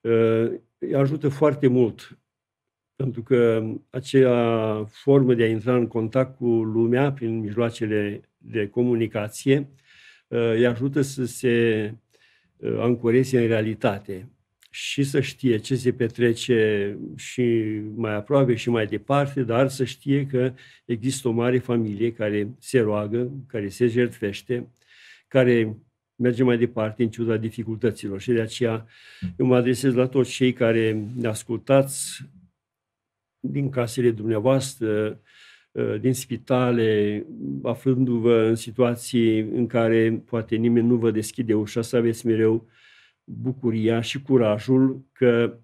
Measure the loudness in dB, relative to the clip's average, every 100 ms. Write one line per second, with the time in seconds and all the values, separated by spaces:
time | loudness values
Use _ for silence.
0 | 2 2 4 2 0 -4 _ _ -2 0
1 | 0 0 -4 2 0 4 2 4 2 -2
2 | -20 -20 _ _ _ _ _ _ _ _
3 | -6 -6 0 4 4 2 -2 -8 _ -12
4 | 0 4 6 4 2 0 0 -4 -6 -6
5 | 4 4 6 4 2 0 0 0 0 -2
6 | -2 0 -2 -2 0 0 0 0 2 2
7 | 2 -2 -6 -4 -4 -2 -2 -2 -4 -2
8 | -2 -6 _ _ -8 -6 -4 -2 0 0
9 | -2 -4 -8 -4 0 0 0 _ _ -20
10 | -20 _ _ -2 0 2 2 2 -2 -2
11 | -2 -4 -8 -2 0 2 2 0 -4 -10
12 | _ _ _ _ _ _ -6 -2 0 0
13 | 2 2 2 2 2 0 -2 -2 -2 -2
14 | -8 -14 -14 _ _ _ _ -12 -8 -4
15 | 0 0 -2 -2 0 0 -2 -2 -2 0
16 | -4 0 0 0 0 2 2 0 -4 -6
17 | -14 -14 -10 -2 0 0 -2 -6 -8 -6
18 | -4 -4 0 2 2 0 0 0 0 -6
19 | 0 0 0 -4 -2 0 0 -2 -6 -6
20 | -2 -2 0 -2 -2 -4 -20 -20 -8 -4
21 | -4 -4 -2 0 0 0 0 -2 -2 -2
22 | -4 -2 -4 -2 -4 -10 0 2 2 0
23 | -2 -4 -4 -8 -10 -8 -8 0 0 2
24 | 0 -2 -8 -8 -6 -6 -6 _ _ _
25 | -20 -20 _ 2 4 4 2 -4 _ _
26 | _ -2 -2 2 2 2 0 -2 -4 -2
27 | -4 -2 -2 -2 -4 -8 -8 -2 -2 -2
28 | -10 -8 -2 -2 -2 -2 -2 -2 -10 _
29 | -20 -12 -12 -2 2 4 4 2 2 2
30 | 2 0 -2 2 0 2 2 2 0 -2
31 | -6 -4 -4 -4 -6 -8 4 4 4 -4
32 | -10 -12 -18 -20 _ _ _ _ _ _
33 | _ _ _ _ -8 -4 -4 -2 -4 2
34 | 0 2 -2 0 2 2 -2 -6 -2 0
35 | -2 -6 _ _ -20 _ _ -6 -4 -2
36 | -2 -2 -6 -10 -2 0 2 2 2 2
37 | 0 -2 -8 -12 -10 -6 -6 -2 0 0
38 | 2 2 4 4 4 0 -4 0 0 0
39 | -2 2 2 2 0 -2 -2 0 2 4
40 | 2 0 -4 -6 -4 0 2 4 4 2
41 | 2 0 -6 -6 0 0 0 -6 -2 0
42 | 0 -2 -2 2 2 2 -4 _ _ _
43 | _ _ -18 -8 -8 -4 -2 0 0 0
44 | -2 -8 2 4 4 0 2 2 2 0
45 | -14 _ 2 4 0 -4